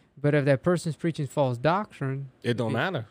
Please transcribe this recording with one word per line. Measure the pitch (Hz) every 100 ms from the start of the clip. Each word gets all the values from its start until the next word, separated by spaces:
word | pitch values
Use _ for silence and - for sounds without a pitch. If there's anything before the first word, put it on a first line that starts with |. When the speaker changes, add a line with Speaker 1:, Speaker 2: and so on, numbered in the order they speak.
| _ -
Speaker 1:
But | 143
if | 147 139
that | 135
person's | 175 175 170 143
preaching | 170 156 139
false | - 135 120
doctrine, | 143 185 214 - 135 135 139 -
Speaker 2:
It | 117 117
don't | 113
Speaker 1:
it, |
Speaker 2:
matter. | 113 170 165 113